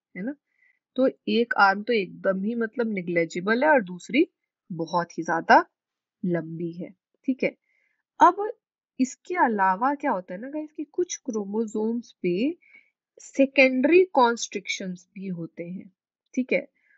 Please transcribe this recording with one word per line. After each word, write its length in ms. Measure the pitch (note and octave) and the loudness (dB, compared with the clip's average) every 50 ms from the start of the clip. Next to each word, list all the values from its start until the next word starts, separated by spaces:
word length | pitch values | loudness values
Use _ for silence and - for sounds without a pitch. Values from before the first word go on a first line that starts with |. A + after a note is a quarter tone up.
| _ _ - | _ _ -14
है 60 | F3+ F#3+ | -10 -10
ना? 120 | B3+ D4+ - _ _ _ _ _ _ _ _ _ _ - | -10 -10 -10 _ _ _ _ _ _ _ _ _ _ -2
तो 140 | - C4 C4 - _ _ | 0 0 0 0 _ _
एक 260 | - G#3+ A3+ A#3 A#3 - | -2 0 0 0 0 2
arm 260 | - G3+ G3 G3 G#3 G#3 | 4 4 4 4 0 -2
तो 100 | - A#3+ | -2 -2
एकदम 500 | G#3+ F#3 F3 E3+ F3 F3+ F#3+ F#3+ F#3+ F#3+ | -2 -2 -4 -8 -6 -4 -2 -2 -2 -2
ही 120 | G#3+ A#3+ | -4 -2
मतलब 380 | A#3 A3+ A3 - B3 A#3 A3+ G#3 | -4 -4 -4 -4 -4 -4 -4 -4
negligible 680 | F#3+ F3 F3 F3 E3+ E3+ E3 - F3+ F3+ G#3 A3+ B3 C#4+ | -4 -4 -2 -2 -2 -2 -2 -4 -6 -2 -2 0 2 4
है 60 | D#4 | 4
और 120 | D4+ C4 | 4 4
दूसरी 460 | G3 F3 F3+ F3 - - F#3 C4+ F#4 - _ _ _ _ _ _ _ - | 2 -2 -8 -14 -10 -2 0 0 0 0 _ _ _ _ _ _ _ -12
बहुत 460 | F3+ D#3 E3 - - F3 E3+ - - | -8 -8 -6 -4 -2 -4 -4 -4 -6
ही 60 | - D#3+ | -8 -6
ज्यादा 420 | F3+ E3+ E3 E3 - A#3+ D#4 F4 - _ _ _ _ _ _ _ _ _ _ - | -4 -4 -2 4 6 6 6 6 2 _ _ _ _ _ _ _ _ _ _ -4
लंबी 460 | F3+ E3+ E3 D#3+ D#3+ E3 D#3+ F3 E3 | -2 -2 -2 -4 -6 -8 -8 -8 -8
है, 180 | E3+ F3 E3+ - - _ _ _ _ _ _ | -8 -10 -14 -14 -16 _ _ _ _ _ _
ठीक 180 | - B3+ C4 - | -6 -4 -2 -4
है? 120 | - - _ _ _ _ _ _ _ _ _ _ _ _ - | -6 -6 _ _ _ _ _ _ _ _ _ _ _ _ 4
अब 320 | D#4 F4 F#4 G4+ G#4 G#4+ - _ _ _ _ _ _ _ _ - | 4 4 4 2 -4 -8 -8 _ _ _ _ _ _ _ _ -4
इसके 360 | C4 B3+ - - _ - F4+ | -4 -4 -4 -8 _ -6 0
अलावा 600 | F4+ D4+ B3+ A3 G3+ F#3+ F#3+ F#3 G3 B3 C#4 D4 | 2 2 2 2 2 0 0 0 0 0 -2 -2
क्या 160 | C#4+ - C#4 | -2 -2 -4
होता 220 | A3 F#3 F#3 - F3+ | -4 -4 -6 -10 -12
है 60 | F#3+ | -12
ना 80 | A#3+ C#4 | -12 -10
guys 220 | C#4+ D4+ D#4 D4+ | -10 -10 -10 -10
कि 120 | _ - D4+ | _ -14 -14
कुछ 320 | - _ - F4+ - - | -8 _ -6 -6 -6 -6
chromosomes 960 | - _ C#4 A3 A3 G3+ G3 G3+ A3 A#3 G#3 - A3 G#3+ A3+ A#3 A#3+ - - _ _ | -10 _ -8 -6 -6 -6 -4 -4 -4 -4 -4 -4 -4 -4 -2 -4 -6 -8 -10 _ _
पे 360 | - F3+ F3 F#3 A#3+ D4 F4 - _ _ _ _ _ _ _ _ _ _ _ _ | -4 -2 -2 0 -2 -2 -4 -6 _ _ _ _ _ _ _ _ _ _ _ _
secondary 840 | - - - - C4+ C4+ - C#4+ C4 C4 C4 B3+ B3+ D4+ E4 F#4 F#4 | -20 -4 0 2 2 2 4 4 4 4 4 2 4 6 6 6 4
constrictions 1000 | - - C4+ A#3+ A#3 A#3 A3 - - - G3+ F#3+ - - - G3+ F#3 F3+ F3 - _ - | 4 4 4 4 4 4 0 -4 -8 -8 -8 -6 -6 -8 -6 -6 -8 -10 -10 -14 _ -16
भी 120 | F#3+ F#3+ | -12 -10
होते 360 | G3 F3 E3+ E3 E3 _ - F3 | -8 -8 -8 -10 -10 _ -12 -12
हैं, 280 | E3+ F3+ G3 - F#3+ _ _ _ _ _ _ _ _ _ | -12 -12 -12 -14 -16 _ _ _ _ _ _ _ _ _
ठीक 180 | C4 B3+ - - | -6 -4 -2 -2
है? 140 | F3 - - _ _ _ _ _ | -4 -4 -6 _ _ _ _ _